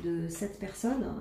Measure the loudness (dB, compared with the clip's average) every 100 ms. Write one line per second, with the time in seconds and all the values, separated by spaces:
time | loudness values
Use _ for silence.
0 | 0 2 0 0 -2 -2 -6 0 2 2
1 | 2 -2